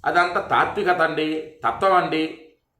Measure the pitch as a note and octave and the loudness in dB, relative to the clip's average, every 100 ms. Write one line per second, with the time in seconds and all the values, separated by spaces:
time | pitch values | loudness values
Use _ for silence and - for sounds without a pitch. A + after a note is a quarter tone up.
0 | C#3+ E3+ F3+ F#3+ - B2 D#3 - F#3 F3 | 0 0 0 -2 0 0 2 0 0 2
1 | D#3+ D3+ D#3 D#3 - - - - F#3+ F3+ | 0 0 -2 -4 -8 -4 -4 0 2 2
2 | E3 D#3+ D#3 - - _ _ | 2 -2 -4 -8 -20 _ _